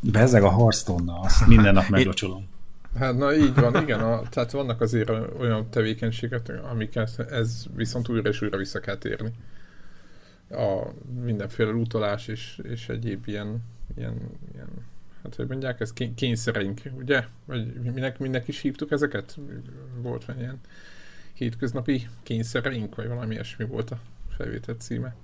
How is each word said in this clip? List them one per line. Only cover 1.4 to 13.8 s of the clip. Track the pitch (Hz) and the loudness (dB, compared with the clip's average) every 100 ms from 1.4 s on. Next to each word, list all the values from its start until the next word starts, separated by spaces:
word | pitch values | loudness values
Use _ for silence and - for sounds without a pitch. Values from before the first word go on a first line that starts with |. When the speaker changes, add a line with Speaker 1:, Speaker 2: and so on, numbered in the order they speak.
| - | 12
Speaker 1:
minden | 113 104 | 12 12
nap | 98 | 8
Speaker 2:
<laughs> | |
Itt | 98 | 8
Speaker 1:
meglocsolom. | 101 127 92 95 92 98 - - - - 117 | 4 4 2 -4 -6 -10 -10 -10 -10 -6 -2
Speaker 3:
Hát, | 131 123 | 0 2
na, | 139 156 | 4 6
így | 143 127 | 6 6
van, | 120 143 | 6 4
igen, | 156 107 | 2 0
a, | 113 117 113 | 2 0 -2
tehát | - 120 | -2 -2
vannak | 139 135 113 | -2 -2 0
azért | 113 117 110 110 110 - | 2 2 0 -2 -4 -4
olyan | 120 110 107 | 0 0 0
tevékenységek, | 120 110 113 117 113 117 120 117 117 123 | 0 0 0 -2 -2 -4 -6 -6 -10 -6
amiket | 117 107 - 110 - | -4 -4 -2 -4 -4
ez | 113 127 113 117 - - | -6 -2 -2 -4 -8 -6
viszont | 113 123 113 | -4 -4 -2
újra | 117 107 | -2 0
és | 107 | -2
újra | 104 98 | -2 -4
vissza | 95 98 | -6 -6
kell | - 101 | -6 -6
térni. | 110 110 110 117 - - - - - - - - - - - | -6 -6 -6 -8 -12 -14 -14 -14 -16 -16 -18 -20 -20 -20 -14
A | 131 104 95 - - - 123 | -4 -2 -2 -4 -10 -12 -8
mindenféle | 120 107 98 - 110 | -4 -4 -4 -2 0
lootolás | 113 117 113 104 101 - | 0 -2 -2 -2 -2 -6
és, | 113 - - | -10 -10 -12
és | - 117 - | -10 -10 -6
egyéb | 117 117 101 - | -6 -4 -6 -6
ilyen, | 104 104 113 117 - | -6 -6 -8 -10 -12